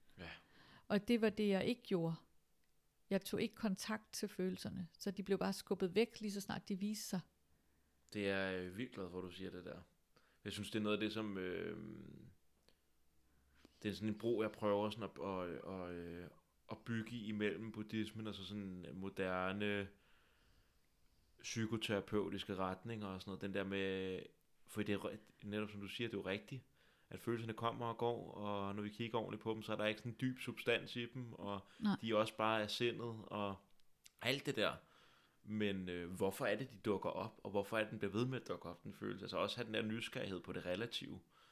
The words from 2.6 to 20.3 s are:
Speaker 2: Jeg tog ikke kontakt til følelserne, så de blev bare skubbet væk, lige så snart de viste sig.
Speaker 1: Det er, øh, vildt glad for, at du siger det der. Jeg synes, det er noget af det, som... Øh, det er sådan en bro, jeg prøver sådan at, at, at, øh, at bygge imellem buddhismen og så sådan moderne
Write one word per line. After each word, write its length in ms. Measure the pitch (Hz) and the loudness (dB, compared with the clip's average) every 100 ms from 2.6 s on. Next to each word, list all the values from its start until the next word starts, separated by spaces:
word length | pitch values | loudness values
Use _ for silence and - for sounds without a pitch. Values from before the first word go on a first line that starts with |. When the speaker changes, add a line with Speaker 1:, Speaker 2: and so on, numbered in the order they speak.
| _ _ _ _ - | _ _ _ _ 0
Speaker 2:
Jeg 120 | 190 | 0
tog 200 | - - | 2 0
ikke 140 | 226 - | 0 2
kontakt 580 | 220 190 - 214 - | 0 0 -2 -4 -4
til 160 | - 208 | -6 -4
følelserne, 580 | - 185 185 - 185 170 - | 0 0 0 -4 -4 -6 -4
så 120 | 202 | -4
de 120 | 196 | -2
blev 140 | 190 190 | 2 2
bare 160 | 190 | 2
skubbet 420 | 196 - 185 190 190 | 0 0 2 4 4
væk, 240 | 226 - | 4 2
lige 120 | 214 | -4
så 100 | 196 | -4
snart 280 | - - - | -4 -6 -2
de 60 | 190 | -2
viste 260 | 202 208 - | 0 -2 -2
sig. 140 | 185 - _ _ _ _ _ _ _ _ | -2 -4 _ _ _ _ _ _ _ _
Speaker 1:
Det 160 | 104 98 | 0 2
er, 220 | 98 95 92 | 4 2 0
øh, 180 | 90 95 | -2 -4
vildt 140 | 123 | -6
glad 160 | - 90 | -4 -6
for, 80 | 90 | -4
at 60 | |
du 60 | 92 | -6
siger 200 | 90 92 | -6 -8
det 140 | 90 87 | -8 -10
der. 120 | 85 - _ _ - _ _ 104 | -10 -14 _ _ -20 _ _ -6
Jeg 60 | |
synes, 180 | 95 98 | -4 -2
det 80 | 110 | 0
er 40 | |
noget 140 | 104 104 | 4 4
af 20 | |
det, 120 | 107 | 2
som... 240 | 110 107 95 | 0 -2 -2
Øh, 400 | 92 90 85 82 82 80 - - - - _ _ _ _ _ _ _ _ _ _ _ - - - | -2 0 -2 -4 -8 -10 -12 -14 -16 -20 _ _ _ _ _ _ _ _ _ _ _ -20 -20 -6
det 60 | 107 | -4
er 20 | 90 | -2
sådan 140 | 107 | -2
en 80 | 107 | 0
bro, 240 | 117 113 | 2 4
jeg 100 | 107 | 2
prøver 380 | - 107 101 104 | 2 4 6 4
sådan 140 | 113 | 0
at, 260 | 98 - 87 | -6 -4 -2
at, 440 | 92 87 76 - 95 | 0 -2 -4 -6 -6
at, 100 | 87 | -4
øh, 360 | 87 85 85 87 - _ _ - | -6 -6 -8 -10 -14 _ _ -12
at 60 | 110 | -10
bygge 400 | - 113 110 120 | -2 -2 -2 -6
imellem 540 | 104 107 104 85 110 | -4 2 2 2 -4
buddhismen 560 | 104 107 110 104 110 107 | -6 -2 0 -2 -4 -6
og 80 | 95 | -6
så 80 | 92 | -6
sådan 400 | 104 98 90 - | -6 -4 -6 -8
moderne 920 | 90 98 98 95 92 92 101 104 104 95 - _ - _ | -6 -6 0 2 2 2 2 2 0 -2 -8 _ -20 _